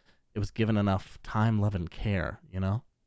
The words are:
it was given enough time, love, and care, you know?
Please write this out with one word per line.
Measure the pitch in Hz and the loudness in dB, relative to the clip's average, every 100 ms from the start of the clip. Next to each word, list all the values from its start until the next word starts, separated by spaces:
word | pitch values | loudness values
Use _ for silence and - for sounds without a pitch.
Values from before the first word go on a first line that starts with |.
| _ _ _ | _ _ _
it | - | -4
was | 98 | -4
given | - 110 110 | 0 2 4
enough | 101 95 - - | 4 2 -2 -16
time, | - 107 110 110 | -6 0 2 4
love, | 104 | 2
and | 101 82 | 0 -6
care, | - 113 98 80 - - | -4 -2 0 -2 -6 -10
you | 92 | -4
know? | 95 107 - _ | -2 -2 -6 _